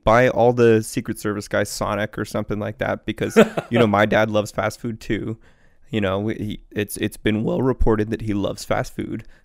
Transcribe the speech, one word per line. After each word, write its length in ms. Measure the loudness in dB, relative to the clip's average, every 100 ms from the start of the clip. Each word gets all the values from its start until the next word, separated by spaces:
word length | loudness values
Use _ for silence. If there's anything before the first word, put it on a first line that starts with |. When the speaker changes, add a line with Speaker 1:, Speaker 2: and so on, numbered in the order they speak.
Speaker 1:
buy 240 | 2 4 4
all 240 | 4 4
the 300 | 6 6 6
Secret 360 | 2 -4 -6 -6
Service 300 | -4 -4 -4
guys 200 | -2 -2
Sonic 480 | -4 -4 -2 -4 -6
or 60 |
something 360 | -6 -6 -6 -6
like 180 | -6 -4
that, 260 | -4 -4 -6
because, 300 | -4 0 4
Speaker 2:
<laughs> 340 | 4 2 -2
Speaker 1:
you 80 | 2
know, 80 | 4
my 200 | 4 4
dad 240 | 4 2
loves 220 | 0 -2
fast 280 | -4 -6 -6
food 200 | -8 -10
too. 380 | -6 -4 -4 -10 -14 _ _ _ -8
You 80 | -2
know, 180 | -2 -2
we, 160 | -2
he, 280 | -4 -6 -10 -8
it's, 240 | -6 -6 -4
it's 220 | -6 -2
been 260 | -2 0
well 160 | 0 0
reported 480 | 0 2 4 4 0
that 120 | -4
he 100 | -4
loves 300 | -2 -4 -6
fast 320 | -4 -4 -4 -8
food, 280 | -8 -8 -12 -20